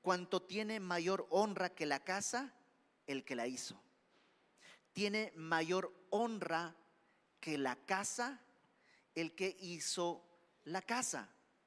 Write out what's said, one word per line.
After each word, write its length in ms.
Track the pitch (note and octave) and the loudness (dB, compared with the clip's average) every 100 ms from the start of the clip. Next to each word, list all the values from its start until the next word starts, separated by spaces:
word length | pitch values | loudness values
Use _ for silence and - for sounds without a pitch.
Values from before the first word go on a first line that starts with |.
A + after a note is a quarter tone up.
"Cuanto 400 | F#3 F3+ F3+ F#3 | 2 2 2 0
tiene 360 | - G3 G#3+ A3 | 0 -2 -2 -2
mayor 480 | F#3 F3 E3+ F#3+ - | 0 0 2 0 4
honra 400 | F3 G#3+ G3 F3+ | 4 4 2 -2
que 160 | - D3+ | 0 0
la 180 | C#3 | 0
casa, 500 | - F#3+ - A#3+ C4+ - _ _ _ _ - | 0 -2 0 -2 -4 -12 _ _ _ _ -6
el 180 | C#3 | -4
que 100 | - | -2
la 120 | B2 A#2+ | -2 -2
hizo". 360 | B2+ - F#2+ - _ _ _ _ _ _ _ - - _ | -2 -8 -10 -18 _ _ _ _ _ _ _ -20 -20 _
Tiene 400 | F#3+ G#3 G#3+ G#3+ D#3+ | 0 2 2 -2 -6
mayor 540 | D#3+ E3 E3 F#3 - - - | 2 2 4 2 0 -8 -2
honra 680 | G#3 A#3 A3 E3+ E3 E3+ - - _ _ _ _ _ | 0 2 -2 0 0 -2 -8 -20 _ _ _ _ _
que 180 | - D3+ | -4 0
la 200 | C3 B2 - | 0 -2 -2
casa, 580 | F#3+ G3+ - A#3+ C4 - _ _ _ _ - _ | 0 0 -2 -4 -6 -16 _ _ _ _ -20 _
el 200 | D#3+ E3 | -4 -4
que 220 | - F#3 - | -2 -4 -4
hizo 680 | F#3 E3+ - - F3 E3 - - _ _ | -8 -6 -4 0 0 -2 -10 -20 _ _
la 180 | D3 F#3+ | -6 -6
casa. 500 | - A#3+ B3 C#3 G2+ - _ _ | -2 -2 -2 -4 -8 -14 _ _